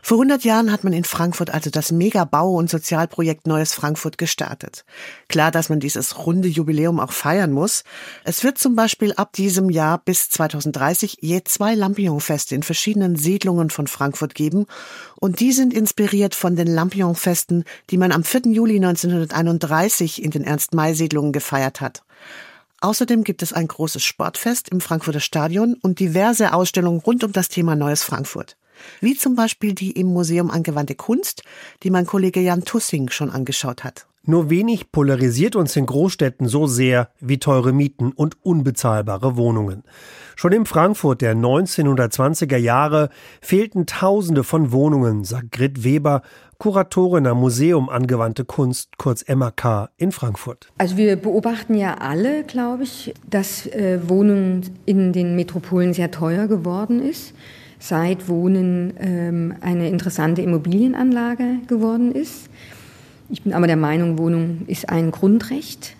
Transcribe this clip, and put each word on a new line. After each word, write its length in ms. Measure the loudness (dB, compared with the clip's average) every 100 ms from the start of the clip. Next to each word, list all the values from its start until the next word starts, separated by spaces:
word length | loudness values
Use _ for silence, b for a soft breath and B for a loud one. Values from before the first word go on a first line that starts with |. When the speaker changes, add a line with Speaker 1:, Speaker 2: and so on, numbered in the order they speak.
Speaker 1:
Vor 160 | 2 4
hundert 260 | 4 4
Jahren 260 | 2 2 2
hat 140 | 0
man 80 | 0
in 100 | 0
Frankfurt 480 | -2 -2 -2 -2 -4
also 160 | -4 -2
das 220 | -4 0
Mega-Bau- 640 | 2 2 2 0 2 2
und 160 | 2 0
Sozialprojekt 800 | -2 -2 -2 -2 -2 -2 -2 0
Neues 240 | 0 0
Frankfurt 460 | -2 -4 -4 -6 -6
gestartet. 680 | -4 -4 -6 -10 -14 -18 _ B B B B
Klar, 220 | 0 2
dass 180 | 0 0
man 120 | -2
dieses 440 | -2 -4 -6 -6
runde 220 | -2 0 0
Jubiläum 540 | 0 0 0 2 0
auch 100 | -2
feiern 400 | -4 -2 0 2
muss. 320 | 0 0 -2 -8 B B B
Es 220 | -8 -2
wird 120 | 0 2
zum 200 | 0 2
Beispiel 380 | 0 2 -2
ab 180 | 0 -4
diesem 360 | -2 0 2 2
Jahr 300 | 2 2 0
bis 320 | 0 -2 -2
zweitausenddreißig 880 | -2 -2 -2 -4 -2 0 0 -4 -6
je 200 | -4 -4
zwei 320 | -2 -2 0
Lampion-Feste 800 | 0 0 0 0 0 -2 -4 -2
in 80 | -6
verschiedenen 540 | -4 -4 0 0 0 0
Siedlungen 520 | 0 0 0 0 0
von 200 | -2 -6
Frankfurt 480 | -2 -4 -2 -6 -2
geben. 300 | -2 0 -2 B B B B B
Und 220 | -4 0
die 100 | 2
sind 240 | 4 2
inspiriert 640 | 2 -2 0 0 2 0 0
von 180 | -2
den 140 | 0 2
Lampion-Festen, 960 | 2 0 0 0 0 0 -2 0 -2 -2 B -4
die 80 | 0
man 140 | 2
am 100 | 2
vierten 300 | 2 0 2
Juli 260 | 2 4 4
neunzehnhunderteinunddreißig 1400 | 2 2 0 0 -2 0 0 0 0 0 2 0 -2 -2
in 80 | -4
den 140 | -4
Ernst-May-Siedlungen 880 | -2 -2 0 0 0 0 0 0 0
gefeiert 480 | -2 -2 -2 -2 -4
hat. 240 | -10 -10 _ B B B B B B _
Außerdem 440 | -2 0 2 2
gibt 180 | 2 -2
es 100 | -4
ein 140 | -2 -4
großes 380 | -2 -4 -2
Sportfest 640 | -6 -2 -6 -2 -2 -2 -2
im 120 | -4
Frankfurter 380 | -2 -4 -2 -4
Stadion 560 | -2 -2 0 0 0 0
und 160 | 0 0
diverse 540 | 0 2 2 2 2
Ausstellungen 480 | 2 0 2 0 2
rund 240 | 0 0
um 80 | 0
das 160 | -2 -2
Thema 260 | 0 0
Neues 300 | 2 0 -2
Frankfurt. 520 | -4 -6 -8 -10 -12 -16 B B B B
Wie 160 | -2 0
zum 200 | 0 2
Beispiel 360 | 0 0 -4
die 200 | -2 -6
im 160 | -2 0
Museum 420 | 0 0 0 0
Angewandte 440 | -2 -2 -2 -4
Kunst, 480 | -6 -2 -2 -2 -10 -16 B B B
die 60 | 0
mein 160 | 0
Kollege 360 | 2 2 0 2
Jan 260 | 2 0 0
Tussing 420 | -4 -2 -2 -2
schon 220 | -4 -4
angeschaut 540 | -4 -4 -4 -6 -8
hat. 220 | -12 -16 -20 _
Speaker 2:
Nur 280 | 0 2 4
wenig 420 | 2 2 -2 -2
polarisiert 640 | 0 2 4 2 2 2 2
uns 180 | 0 0
in 100 | 0
Großstädten 600 | 2 0 2 -2 0 -2
so 200 | 0 0
sehr 420 | 2 4 4 0 _
wie 200 | -2 0
teure 340 | 2 4 4
Mieten 400 | 2 0 0 -4
und 240 | 0 -2 -2
unbezahlbare 920 | 0 2 2 0 0 0 -2 -2 -2 2
Wohnungen. 440 | 2 2 -2 -6 -14 B B B B
Schon 180 | B 2
im 140 | 2 2
Frankfurt 560 | 2 2 2 2 2
der 120 | 2
neunzehnhundertzwanziger 1200 | 2 4 2 2 2 2 4 2 2 0 0 0 2
Jahre 500 | 2 2 4 2 0 B B B
fehlten 460 | 0 2 2 -2 -4
Tausende 580 | 0 2 2 2 0
von 280 | 2 0 2
Wohnungen, 520 | 2 4 4 2 0
sagt 280 | -4 -8 -8
Grit 300 | -2 -2 0
Weber, 380 | 0 2 2 0 B B B _
Kuratorin 680 | 0 0 0 2 2 4 4
am 120 | 4
Museum 500 | 2 4 2 2 0
Angewandte 560 | -2 0 2 0 -2
Kunst, 540 | -6 -2 0 -2 -8 _
kurz 240 | -2 -2
M 180 | 0 0
A 120 | 0
K, 360 | 0 0 0 -4 _
in 160 | -4
Frankfurt. 580 | -2 -4 -4 -10 -14 -20 _
Speaker 3:
Also 220 | -4 2
wir 180 | 2 2
beobachten 600 | 0 0 0 -6 -2 0
ja 200 | 0 -4
alle, 480 | -4 -2 0 -2
glaube 380 | -4 -6 -4 -4
ich, 320 | -8 -8 -14 -16 -4
dass, 400 | -4 -2 -8 -10
äh, 320 | -4 0 0 2
Wohnen 600 | 4 4 4 2 -2 -4 -8
in 300 | 0 2 2
den 200 | 2 0
Metropolen 600 | 0 -2 -6 -2 2 2
sehr 160 | 0 -2
teuer 360 | -2 -2 0 0
geworden 540 | 0 -2 -4 -2 0
ist, 320 | 0 -6 -12 -20 B B B B
seit 480 | -4 -2 0 -2 -2
Wohnen, 680 | 0 2 2 2 0 -4 -6
ähm, 560 | -4 -2 -2 -2 -4 -6
eine 300 | -4 -2 0
interessante 500 | -2 -4 -2 0 0
Immobilienanlage 1200 | 0 0 0 2 2 2 0 2 -2 -2 -2 -4 -2
geworden 440 | 0 0 2 0
ist. 380 | 0 -6 -10 -20 B B B B B B B -12
Ich 140 | -6
bin 100 | -4
aber 140 | 0 2
der 100 | 2
Meinung, 400 | 2 0 0 0
Wohnung 460 | 0 0 -2 -6 -6
ist 220 | -8 -4
ein 220 | -2 -2
Grundrecht. 840 | 0 4 4 2 -8 -8 -16 -16 -20